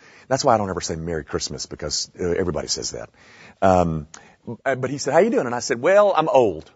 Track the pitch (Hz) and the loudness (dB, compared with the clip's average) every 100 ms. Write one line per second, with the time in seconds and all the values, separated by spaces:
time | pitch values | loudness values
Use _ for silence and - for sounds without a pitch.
0 | - - - 135 143 110 98 87 - 82 | -18 -16 -6 -2 2 2 0 -6 -6 -6
1 | 82 80 73 82 - 71 - 71 76 - | -6 -6 -6 -6 -6 -10 -12 -10 -6 -6
2 | - - 90 85 87 73 67 67 - 60 | -8 -6 -4 -2 -2 -4 -4 -6 -6 -10
3 | 57 _ - - - - 95 90 87 80 | -12 _ -20 -20 -18 0 4 4 4 -2
4 | 73 - - _ - 113 135 131 127 139 | -8 -16 -20 _ -16 -8 -4 -4 -4 -6
5 | 139 156 226 240 127 120 - 120 151 202 | 2 4 4 2 -2 -4 -4 0 4 6
6 | 208 156 156 131 110 78 - | 4 4 4 4 4 0 -10